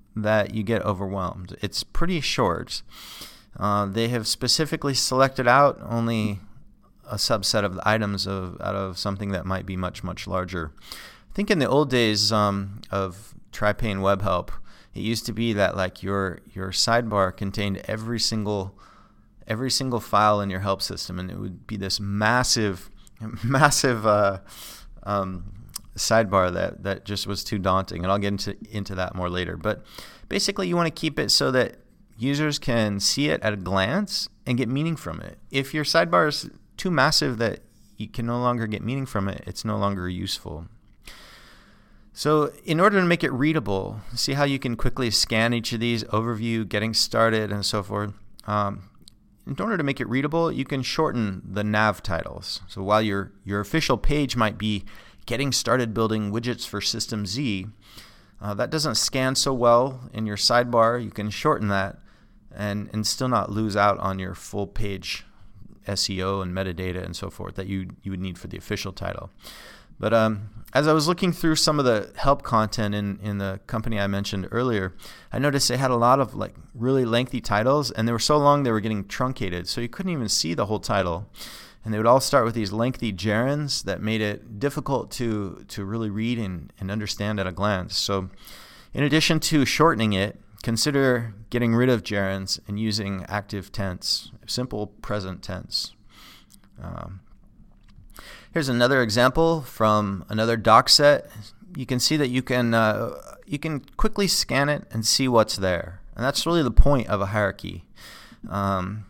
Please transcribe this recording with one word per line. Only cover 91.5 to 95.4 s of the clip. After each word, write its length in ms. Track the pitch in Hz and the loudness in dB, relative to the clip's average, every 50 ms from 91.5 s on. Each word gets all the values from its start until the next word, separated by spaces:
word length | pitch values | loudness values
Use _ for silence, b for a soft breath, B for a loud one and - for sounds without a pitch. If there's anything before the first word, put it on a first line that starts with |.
getting 220 | - 120 120 117 | -2 0 2 4
rid 160 | 113 117 123 127 | 4 4 6 4
of 140 | 123 107 | 4 2
gerunds 560 | - - 107 101 98 95 98 95 95 95 - - - | 0 -2 -2 -2 0 -2 -2 -4 -4 -6 -6 -8 -6
and 140 | - 101 104 | -8 -4 -2
using 440 | 110 110 104 110 98 98 98 92 - - | -2 -2 -2 -2 -4 -4 -4 -6 -6 -4
active 420 | 98 104 104 - 107 98 90 - | -4 -6 -4 -4 -8 -8 -8 -8
tense, 640 | - - 98 95 90 - - - - - - - - - - | -6 -6 -4 -4 -6 -6 -4 -4 -4 -4 -6 -12 -20 -20 -10
simple 440 | - - 127 127 123 - 107 107 101 | -8 -6 -6 -4 -4 -4 -6 -6 -8
present 540 | - - - - 104 104 92 95 92 - | -10 -14 -6 -6 -4 -4 -4 -6 -10 -10